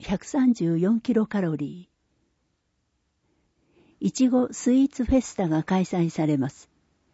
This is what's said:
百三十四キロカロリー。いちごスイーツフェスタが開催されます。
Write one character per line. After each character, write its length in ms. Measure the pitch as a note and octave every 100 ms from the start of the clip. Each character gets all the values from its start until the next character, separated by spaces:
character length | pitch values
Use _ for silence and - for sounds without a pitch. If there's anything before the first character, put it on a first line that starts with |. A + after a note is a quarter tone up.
百 240 | - F3
三 300 | - D4 C4
十 240 | A#3 E3+ E3
四 220 | F#3 A3+
キ 140 | -
ロ 120 | A3+ G#3+
カ 140 | G3+
ロ 160 | F3 D#3
リ 340 | C#3+ F#3 F3+ _ _ _ _ _ _ _ _ _ _ _ _ _ _ _ _ _ _ _ _ _
ー。 60 | G3+
い 60 |
ち 160 | - B3+
ご 240 | B3+ B3
ス 200 | A3+ -
イ 120 | B3+
ー 40 | C#4
ツ 160 | -
フ 80 | A#3+
ェ 80 | C4
ス 160 | - -
タ 120 | F3+
が 140 | D#3
開 220 | D#3 F#3+
催 260 | F3+ F#3 E3+
さ 160 | - D#3
れ 120 | D3
ま 100 | C3+
す。 220 | - _ _ _ _ _